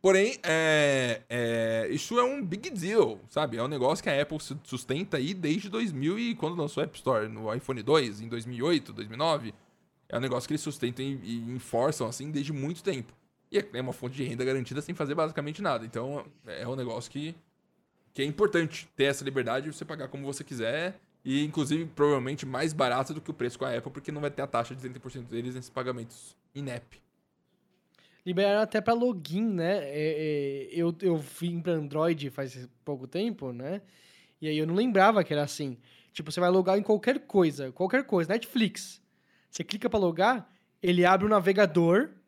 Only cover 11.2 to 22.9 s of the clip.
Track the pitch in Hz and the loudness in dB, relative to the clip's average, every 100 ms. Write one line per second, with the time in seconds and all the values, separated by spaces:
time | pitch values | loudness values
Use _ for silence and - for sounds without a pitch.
11.2 | 95 117 117 127 - 120 135 151 113 120 | -6 -6 -6 -8 -4 0 0 0 -4 -6
12.2 | 143 151 139 147 139 170 196 143 110 _ | -6 -6 -4 -4 -6 -4 -4 -6 -8 _
13.2 | _ _ _ - - 120 127 117 127 131 | _ _ _ -4 -2 -6 -6 -6 -8 -6
14.2 | 127 117 127 135 123 131 147 175 147 151 | -6 -2 0 0 -2 -6 -6 -6 -4 0
15.2 | 160 156 147 156 196 123 113 117 127 143 | -2 -2 -6 -4 -2 -2 -4 -6 -6 -8
16.2 | - _ 117 78 117 131 123 113 117 139 | -10 _ -14 -10 -6 -6 -4 -6 -8 -8
17.2 | 156 165 _ _ _ _ _ _ _ - | -8 -10 _ _ _ _ _ _ _ -4
18.2 | 139 151 208 175 160 - - - 139 139 | -2 2 2 4 0 -4 -16 2 2 2
19.2 | 139 135 117 127 147 147 147 160 - 139 | -2 -2 0 -2 -4 -10 -10 -10 -8 -8
20.2 | 139 139 143 127 113 147 175 196 _ _ | -8 -8 -8 -4 -2 -2 -4 -8 _ _
21.2 | - 135 151 156 143 151 165 - 147 143 | -2 0 0 0 0 0 -2 2 4 4
22.2 | 127 - 139 127 160 151 131 | 0 -6 -6 -2 -2 2 2